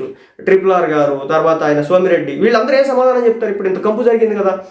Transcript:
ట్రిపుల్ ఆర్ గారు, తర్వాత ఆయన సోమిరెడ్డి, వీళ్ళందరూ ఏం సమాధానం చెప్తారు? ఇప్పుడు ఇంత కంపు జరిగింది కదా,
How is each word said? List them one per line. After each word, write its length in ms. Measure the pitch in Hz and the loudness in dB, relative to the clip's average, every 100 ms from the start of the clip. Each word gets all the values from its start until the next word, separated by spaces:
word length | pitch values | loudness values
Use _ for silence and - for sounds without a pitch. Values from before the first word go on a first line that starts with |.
| 131 - _ - | -12 -14 _ -6
ట్రిపుల్ 300 | - 185 185 | 0 2 2
ఆర్ 180 | 180 160 | 0 0
గారు, 380 | 151 143 139 139 | 0 0 -2 -2
తర్వాత 340 | 156 160 156 | 0 0 0
ఆయన 200 | 151 147 | 0 -2
సోమిరెడ్డి, 540 | 147 180 185 165 147 143 | 0 2 2 0 -2 -2
వీళ్ళందరూ 400 | 220 226 254 269 | 2 2 2 2
ఏం 80 | |
సమాధానం 420 | 269 247 254 247 233 | 2 2 2 2 0
చెప్తారు? 260 | 220 214 | 0 -4
ఇప్పుడు 160 | 196 190 | -4 -4
ఇంత 100 | 185 | -2
కంపు 240 | 214 226 | -2 0
జరిగింది 340 | 233 226 220 202 | 0 2 0 0
కదా, 220 | 190 - - | -2 -4 -8